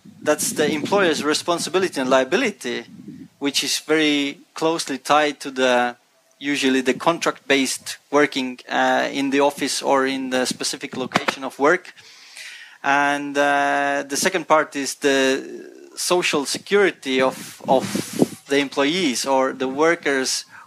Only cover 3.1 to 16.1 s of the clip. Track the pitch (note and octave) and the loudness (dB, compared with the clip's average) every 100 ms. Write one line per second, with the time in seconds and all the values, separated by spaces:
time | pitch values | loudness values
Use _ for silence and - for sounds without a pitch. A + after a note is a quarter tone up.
3.1 | - - - C#3 - C3 - - D#3 D3+ | -18 -18 -6 -4 -2 -2 -2 0 2 2
4.1 | D3 C#3+ - - - D#3+ E3 - C3 - | 2 -2 -6 -14 -4 -2 -2 -4 -6 2
5.1 | D3 D3 C3+ C#3+ C3 B2+ B2 B2 A#2+ _ | 4 4 -2 -8 0 2 4 0 -4 _
6.1 | _ _ - C#3 C#3+ C3+ C3 B2+ B2 E3 | _ _ -8 -4 0 2 2 2 0 0
7.1 | E3+ D#3 - - C#3 B2+ - - - - | 0 0 -2 0 2 2 -4 -10 -14 0
8.1 | C#3+ C#3+ C#3 B2+ B2 - B2+ C3 B2+ B2 | 2 2 0 -6 -8 -4 0 2 2 0
9.1 | C3 C#3 C#3 C#3+ - C3+ - C#3 C#3 C3 | -2 0 2 2 0 -4 -4 0 2 2
10.1 | C3+ C3 B2+ B2+ - C3+ D3 C#3 C3 B2 | -2 -2 -2 -2 -4 -6 -8 -8 -8 -2
11.1 | - - C#3 C3 - C#3+ F3+ - - - | -2 -2 -6 -8 0 2 2 -2 -20 -20
12.1 | - - - - - - - C#3 C#3+ C#3+ | -20 -20 -20 -18 -18 -20 -8 0 2 2
13.1 | C#3+ C#3+ C#3+ C#3+ C#3+ C#3+ C#3+ C#3+ C#3+ C#3 | -2 -4 0 2 2 0 0 -2 -4 -4
14.1 | C#3 F#3 F#3 D3 D#3 C#3+ C#3+ C3+ - C#3+ | -2 -2 -2 2 2 2 -4 -6 -2 2
15.1 | C3+ C3+ C3+ - A#2 - - - - - | 4 2 0 -4 -12 -16 -20 -16 -6 0